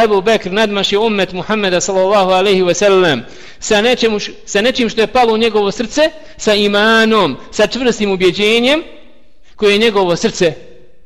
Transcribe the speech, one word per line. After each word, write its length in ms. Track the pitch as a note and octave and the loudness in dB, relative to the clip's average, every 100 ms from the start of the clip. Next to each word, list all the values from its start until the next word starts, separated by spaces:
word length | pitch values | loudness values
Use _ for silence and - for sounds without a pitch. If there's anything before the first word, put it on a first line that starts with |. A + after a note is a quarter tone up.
Ebu 180 | A3 G3+ | 2 2
Bekr 300 | F#3+ A3 F#3 | 0 -2 -2
nadmašio 500 | G3 A3 G3+ F#3 G3+ | -2 -2 -2 -2 0
ummet 300 | A3+ G3+ F3 | 0 -2 -4
Muhammeda 480 | F3+ E3 G#3+ G3 F3+ | -6 -6 -4 -2 -2
sallallahu 500 | - F#3+ F#3 G#3 F#3 | -2 0 2 2 2
alaihi 320 | F#3 G3+ F#3+ | 2 2 2
wa 120 | F3+ | 0
sallam 480 | E3+ G3+ F#3+ F3+ B2+ - - - - | 2 2 4 2 0 -6 -18 -20 -14
sa 220 | - G#3+ | -2 0
nečemu 380 | A#3 B3 A3+ G#3 | 2 0 0 -2
š-, 140 | - - - | -6 -14 -6
sa 140 | G3+ | -2
nečim 280 | A#3 B3+ A3+ | -2 0 -2
što 120 | - | -2
je 60 | G#3+ | 0
palo 280 | B3+ A#3+ | 2 2
u 40 | A3 | 2
njegovo 320 | A#3 G#3+ G3 | 0 0 -2
srce, 400 | - A3+ D4 D#4+ - - - | -2 -4 0 -2 -2 -16 -6
sa 180 | - | 0
imanom, 840 | G#3 G#3 G3+ A3 A3+ A3 A3 E3+ B2 - | 2 2 2 2 4 4 2 2 -2 -8
sa 160 | - G#3+ | -2 -2
čvrstim 440 | A#3+ B3+ - G3+ | 0 -2 0 -2
ubjeđenjem 720 | F#3 F3+ F3 G#3 A#3 B3 D#4 - - - - - - - - | 0 0 2 0 2 2 0 -4 -16 -20 -20 -20 -20 -20 -2
koje 160 | G#3 | 0
je 60 | G3+ | 2
njegovo 380 | A#3 G3+ F3+ E3+ | 2 2 0 0
srce 380 | A3 - F3 D3+ - - - - | -2 0 -2 -2 -10 -20 -20 -20